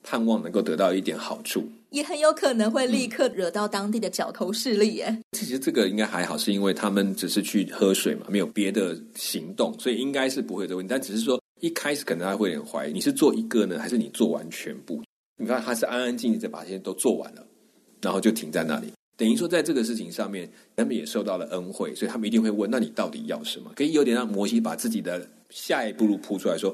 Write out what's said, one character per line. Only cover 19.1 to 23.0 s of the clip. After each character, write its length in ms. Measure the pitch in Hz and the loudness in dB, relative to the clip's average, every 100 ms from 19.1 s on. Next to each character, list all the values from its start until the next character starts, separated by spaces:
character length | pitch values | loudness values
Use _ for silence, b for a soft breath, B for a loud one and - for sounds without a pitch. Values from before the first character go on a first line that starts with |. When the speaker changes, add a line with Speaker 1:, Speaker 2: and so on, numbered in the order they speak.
| - | 0
Speaker 1:
等 100 | 113 | 2
于 80 | 117 | 2
说 120 | 165 | 2
在 160 | 170 | 2
这 100 | 165 | 2
个 100 | 139 | 0
事 120 | 113 113 | 0 -2
情 160 | 87 | -6
上 200 | 92 98 | -6 -6
面， 160 | 98 85 B B - | -6 -10 B B -2
他 100 | 117 | 0
们 100 | 113 | 0
也 80 | |
受 200 | - 110 | -2 -2
到 140 | 101 90 | -2 -4
了 60 | 82 | -4
恩 260 | 90 90 | -6 -6
惠， 200 | - 85 64 | -6 -6 -4
所 120 | 101 | -4
以 40 | |
他 80 | 117 | -2
们 80 | 107 | 2
一 20 | |
定 100 | 113 | 4
会 120 | 110 | 4
问， 180 | 104 101 | 2 0
那 80 | 127 | 0
你 80 | 107 | -2
到 140 | - | -2